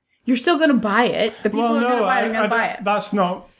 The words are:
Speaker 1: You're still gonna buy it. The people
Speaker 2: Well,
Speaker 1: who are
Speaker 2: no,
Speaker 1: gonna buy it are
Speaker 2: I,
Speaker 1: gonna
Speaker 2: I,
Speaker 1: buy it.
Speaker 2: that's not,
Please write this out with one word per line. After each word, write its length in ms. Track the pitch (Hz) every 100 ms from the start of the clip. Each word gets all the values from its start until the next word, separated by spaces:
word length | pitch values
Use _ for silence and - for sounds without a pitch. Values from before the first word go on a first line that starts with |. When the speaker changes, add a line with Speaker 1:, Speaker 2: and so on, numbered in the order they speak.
| _ _ -
Speaker 1:
You're 120 | 247
still 220 | 349 302
gonna 160 | 311 247
buy 300 | 214 208 233
it. 280 | 160 214 -
The 80 | 214
people 140 | 214
Speaker 2:
Well, 160 | 233 226
Speaker 1:
who 60 | 240
are 40 |
Speaker 2:
no, 0 |
Speaker 1:
gonna 120 | 247
buy 160 | 196 -
it 60 | 226
are 40 |
Speaker 2:
I, 40 |
Speaker 1:
gonna 120 | 220 214
Speaker 2:
I, 40 |
Speaker 1:
buy 160 | 233 208
it. 160 | -
Speaker 2:
that's 300 | 196 208 -
not, 360 | 202 180 185 -